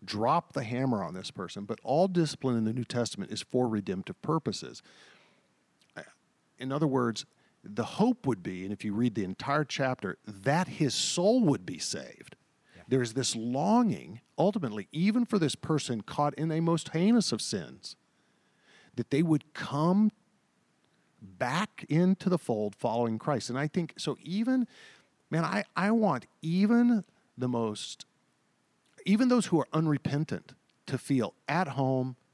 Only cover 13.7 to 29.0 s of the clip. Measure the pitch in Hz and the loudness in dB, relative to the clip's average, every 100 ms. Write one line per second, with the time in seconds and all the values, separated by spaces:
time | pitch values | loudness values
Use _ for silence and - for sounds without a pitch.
13.7 | 233 233 90 65 113 - - 175 208 135 | 4 4 0 -6 -16 -8 0 0 2 -2
14.7 | 104 98 156 196 226 233 208 151 - - | -6 -6 0 2 2 2 0 0 -2 -2
15.7 | 156 - 117 - - 147 139 160 160 165 | 0 0 -4 -4 -2 -2 0 -2 0 2
16.7 | 165 - 160 190 233 - 110 - 101 80 | 0 0 0 4 4 2 -2 -2 -6 -6
17.7 | 65 - - _ _ _ _ _ _ _ | -12 -18 -20 _ _ _ _ _ _ _
18.7 | - _ - 113 139 170 156 - - - | -20 _ -10 -2 0 2 2 -2 -12 -6
19.7 | 143 165 196 214 - _ _ _ _ _ | 0 4 6 4 2 _ _ _ _ _
20.7 | _ _ _ _ _ 98 92 123 156 214 | _ _ _ _ _ -18 -6 -2 0 -2
21.7 | - - 156 180 190 185 175 - 110 104 | -6 0 4 4 4 2 0 0 -2 -2
22.7 | - 117 117 120 110 - 131 - 127 147 | -2 -2 0 0 -2 -2 -2 -2 -4 -2
23.7 | 185 160 - - 131 - 196 233 262 233 | -2 -4 -6 -6 -6 -6 -4 0 0 0
24.7 | - - - _ _ - 170 160 202 - | -6 -20 -20 _ _ -4 -2 0 -2 -4
25.7 | - 190 226 208 131 - _ 160 180 208 | -2 2 4 4 2 -4 _ -2 2 4
26.7 | 233 240 226 - _ _ - 123 120 113 | 6 6 2 0 _ _ -4 -2 0 -2
27.7 | 104 - - - _ _ _ _ _ _ | -4 -10 -14 -18 _ _ _ _ _ _
28.7 | _ _ - | _ _ -6